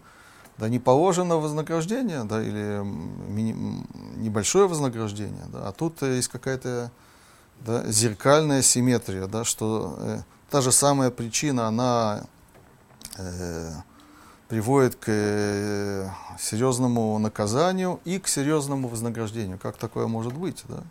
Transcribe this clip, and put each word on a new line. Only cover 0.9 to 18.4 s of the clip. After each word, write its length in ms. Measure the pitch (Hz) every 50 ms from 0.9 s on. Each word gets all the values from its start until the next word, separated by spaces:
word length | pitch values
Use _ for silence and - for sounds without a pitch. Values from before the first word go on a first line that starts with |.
| 127 143 170 190 175 175 180 175 165 160
вознаграждение, 840 | 151 151 151 156 151 151 160 165 160 180 220 262 254 214 165 135 110
да, 180 | 101 107 110 113
или, 380 | 107 104 104 104 104 104 101
м, 540 | 101 101 98 - 82 98 95 90 95 95 101
мини-, 200 | 107 110 113 -
м, 320 | 92 104 104 101 90 82 - - - 98 - - - 107
небольшое 440 | 110 104 110 98 - - 190 202
вознаграждение, 800 | 185 170 151 143 131 113 113 110 104 101 107 104 101 98 92 87 87
да, 160 | - 123 - 101
а 40 | 95
тут, 300 | - 156 165 165 - 139
э, 140 | 135 127
есть 120 | 127 120 -
какая-то, 600 | - 127 - 135 131 127 - 127 123 120 120 120 - - - - - - - - - - - _ _ - 127
да, 180 | 110 117 - - 113 107
зеркальная 680 | 107 110 117 104 - - 135 143 156 160 151 139 135 120
симметрия, 640 | - - 123 123 127 123 113 - - 95 95 95
да, 180 | 95 104 110 117
что, 520 | - - - 110 110 110 107 101 87 65 -
э, 240 | 110 113 107 110 - - - - - -
та 140 | - 143 123
же 100 | 131 120
самая 380 | - 143 143 143 139 131 123
причина, 580 | 123 - 120 113 - - - 151 135 123 113 110
она, 540 | 110 117 127 127 120 117 113 107 104 - - - - - - - - - - - - - - _ - - - - - -
э, 520 | 92 90 90 87 90 87 82 82 82 82 80 76 - - - - - - - - - - - - - -
приводит 460 | 117 113 98 117 139 139 131 120 -
к, 140 | - - 113
э, 1000 | 107 107 104 104 104 104 104 104 101 101 104 104 104 101 101 101 101 98 95 95 92 - - - 95 -
серьёзному 800 | - - 110 107 127 131 123 120 131 123 120 117 110 107 107 107
наказанию 840 | 107 107 - - 107 104 110 135 165 185 190 185 185 180 165 - -
и 120 | 170 185 190
к 100 | - -
серьёзному 600 | - 147